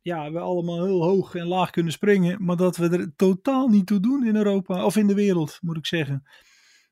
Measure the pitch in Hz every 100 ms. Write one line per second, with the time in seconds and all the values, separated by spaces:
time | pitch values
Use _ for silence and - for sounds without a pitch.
0 | - 170 151 160 180 180 175 170 185 190
1 | 165 196 180 175 170 185 175 - 170 147
2 | 202 202 175 180 175 175 180 170 170 175
3 | 185 - 190 185 - 269 269 208 180 208
4 | 202 277 233 214 208 196 185 180 214 214
5 | 208 202 202 180 151 - 170 165 143 170
6 | 135 139 - - _ _ _ _ _